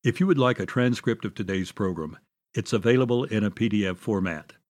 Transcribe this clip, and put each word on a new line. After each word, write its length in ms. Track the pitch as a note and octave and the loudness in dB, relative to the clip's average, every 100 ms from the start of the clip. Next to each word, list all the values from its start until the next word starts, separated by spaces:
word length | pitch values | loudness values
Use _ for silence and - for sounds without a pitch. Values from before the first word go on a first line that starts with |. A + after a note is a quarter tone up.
If 180 | - - | -2 0
you 60 | F#3+ | 2
would 100 | D#3 | 4
like 220 | B2+ A#2+ | 2 0
a 60 | F#2+ | -2
transcript 580 | B2+ B2 A#2+ - A2 | 0 0 0 -2 -4
of 100 | G#2 | -6
today's 380 | - F#2+ F#2+ F2+ | -8 -4 -4 -4
program, 460 | - G2 E2 D#2 - _ _ _ | -4 -4 -4 -8 -12 _ _ _
it's 180 | - - | -6 -2
available 520 | A2+ A2 B2+ B2+ B2 | 0 4 4 2 0
in 200 | C3+ G#2+ | 0 0
a 60 | G#2 | 0
P 180 | - A#2 | 0 0
D 160 | G#2 | 2
F 140 | G2 F2+ | -2 -4
format. 560 | - G2+ F#2 D#2 D#2 - | -2 0 -2 -4 -12 -20